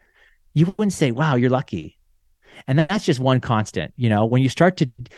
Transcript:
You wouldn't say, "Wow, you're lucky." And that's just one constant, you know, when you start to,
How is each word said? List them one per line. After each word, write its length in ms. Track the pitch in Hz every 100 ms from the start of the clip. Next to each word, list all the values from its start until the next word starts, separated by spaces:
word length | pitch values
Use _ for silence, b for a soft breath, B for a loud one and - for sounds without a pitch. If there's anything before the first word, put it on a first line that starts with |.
| b b b b _ 147
You 100 | 175 -
wouldn't 140 | 214
say, 180 | - 143
"Wow, 240 | 117 156 127
you're 140 | 127
lucky." 480 | 127 143 92 - - _ _ _ _ B B -
And 100 | 135
that's 260 | 156 208
just 140 | - 131
one 220 | 131 131
constant, 520 | - 110 107 - 76 -
you 120 | 120
know, 160 | 104 113
when 140 | 123
you 80 | 135
start 280 | - 175 185
to, 120 | 135 - 123